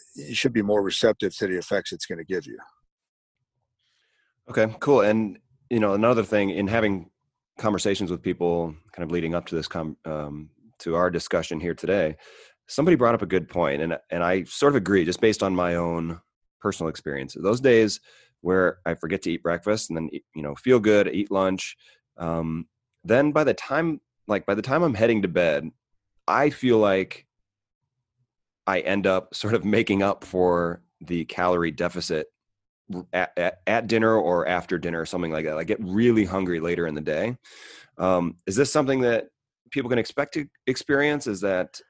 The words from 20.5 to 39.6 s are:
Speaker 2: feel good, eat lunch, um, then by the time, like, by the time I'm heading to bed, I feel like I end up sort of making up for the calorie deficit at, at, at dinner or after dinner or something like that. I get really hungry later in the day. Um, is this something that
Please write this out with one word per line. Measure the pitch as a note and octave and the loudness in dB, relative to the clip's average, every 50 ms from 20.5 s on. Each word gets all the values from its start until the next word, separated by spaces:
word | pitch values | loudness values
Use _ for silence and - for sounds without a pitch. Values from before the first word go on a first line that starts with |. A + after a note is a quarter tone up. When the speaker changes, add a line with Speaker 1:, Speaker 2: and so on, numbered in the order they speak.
| C#2+ | -10
Speaker 2:
feel | - - B2 B2+ A#2+ | -4 2 4 4 4
good, | G2+ G#2+ G#2 G#2 G2+ - | 6 6 4 4 4 2
eat | - F2+ G#2 - | 0 -4 -4 -2
lunch, | G2 G2 F#2+ F#2+ F#2+ F#2 - - - _ _ _ _ _ _ _ _ | 0 0 0 0 0 -2 -6 -10 -14 _ _ _ _ _ _ _ _
um, | - E2+ E2 E2 E2 E2 E2 D#2+ E2 E2 _ _ _ _ _ _ _ - | -10 -6 -4 -4 -4 -4 -4 -6 -8 -8 _ _ _ _ _ _ _ -2
then | - A2 B2+ C#3+ D3 D3 | 2 2 4 4 4 2
by | D#3 D#3 | 2 2
the | C3+ A2 | 2 0
time, | - - - C3+ D3+ E3 E3 D#3 - _ _ _ _ _ | -2 -2 -6 -4 -2 -2 -2 -4 -6 _ _ _ _ _
like, | - G#2+ G2 - | -4 -4 -2 -2
by | - G2+ | -2 -4
the | G#2 G#2+ | -2 -2
time | B2 C3 D#3+ F3 | -2 0 0 2
I'm | D#3+ A#2+ | 0 0
heading | G2 A2+ A#2+ A#2 G#2+ G2 | 2 2 4 4 2 0
to | F#2 | 0
bed, | D#2+ F2+ F2 E2 D2+ D2 D2+ D#2+ - _ _ _ _ _ _ _ _ _ _ | 2 2 2 2 2 0 -2 -6 -12 _ _ _ _ _ _ _ _ _ _
I | - F2+ A#2 C#3+ D3+ | 0 2 2 2 2
feel | C#3 - - B2+ A#2 A2 | 0 0 2 4 4 4
like | G#2+ G2+ F#2+ F#2+ F#2 - - - - _ _ _ _ _ _ _ _ _ _ _ _ _ _ _ _ _ _ _ _ _ _ _ _ _ _ _ - | 4 4 2 2 0 -4 -8 -16 -20 _ _ _ _ _ _ _ _ _ _ _ _ _ _ _ _ _ _ _ _ _ _ _ _ _ _ _ -4
I | - F#2+ F2+ | -2 0 0
end | - - G2 G2+ F#2 | 0 0 0 2 2
up | G2 F#2 F#2 - - - | 2 2 2 0 -4 -8
sort | - - G#2 A2+ | -8 -4 0 0
of | G#2+ F2 | 0 2
making | G2+ G#2 A2+ B2 - G#2 G2 G2 | 2 2 2 4 4 2 2 2
up | G2+ G2 - - | 2 0 -2 -6
for | - - F#2 F2+ F2+ F2 F2 F2 E2+ E2+ F2 _ _ _ - | -6 0 2 2 4 4 2 0 -2 -4 -8 _ _ _ -18
the | - D#2+ F2 E2+ D#2+ | -10 -6 -6 -6 -6
calorie | E2 - - F2 F2+ F2+ F2 E2+ E2+ | -6 -4 -2 0 2 2 2 0 -2
deficit | D2+ C2+ F2 F2 - F2+ E2+ - E2+ D#2 D2+ - _ _ _ _ _ _ _ _ _ _ _ - F#2+ F2+ F2+ - - | -2 -2 -4 -4 -4 -4 -6 -4 -4 -4 -4 -6 _ _ _ _ _ _ _ _ _ _ _ -12 -12 -12 -10 -6 -4
at, | F2+ F2+ - - | -2 -2 -2 -2
at, | - F2 F#2 - - - | -2 -2 -2 -2 -4 -2
at | - G#2+ A#2+ - | 0 0 0 0
dinner | - A2+ A2+ A2 A2 A2+ | 0 0 2 4 4 4
or | A2 E2+ E2 F2+ F2 E2 | 4 2 2 0 0 0
after | E2 F2+ F2 F2 - F#2+ E2+ | 0 -2 -2 -2 -4 -6 -4
dinner | D2+ E2+ E2+ E2 | -4 -4 -4 -6
or | E2 | -6
something | - - F2+ F2 D#2+ D#2 | -6 -4 -4 -4 -2 -4
like | D#2 D#2+ | -4 -4
that. | D#2 D#2 D#2 | -4 -4 -4
I | E2+ | -4
get | E2 G#2+ - | -4 -4 -4
really | A2 F2+ F#2 G#2 A#2 B2 A#2 A2 G#2 | -4 -4 0 2 4 4 4 4 2
hungry | F2 F2+ F#2+ F#2+ F2+ F2 D#2+ | 2 0 -2 -2 -2 -2 -2
later | D#2 E2+ F2 E2 E2+ | -2 -2 -2 -2 -2
in | E2 D2+ | -4 -4
the | D2 | -6
day. | D#2 D#2+ D2+ D#2 F#2+ A#2 B2+ - _ - - - - - - - - _ _ - | -4 -4 -2 -2 -2 -4 -6 -8 _ -20 -20 -20 -20 -20 -20 -20 -20 _ _ -2
Um, | F2+ F#2 F#2 F2+ F2 E2+ - - _ | 0 2 2 2 2 0 -4 -6 _
is | - F#2+ | -4 0
this | A2 C#3 B2+ - | 0 2 2 2
something | D3+ C#3+ C3 C3+ C3 | 2 2 2 2 2
that | B2+ A#2+ A#2 A2 - - _ _ _ _ _ _ | 2 2 2 0 -2 -6 _ _ _ _ _ _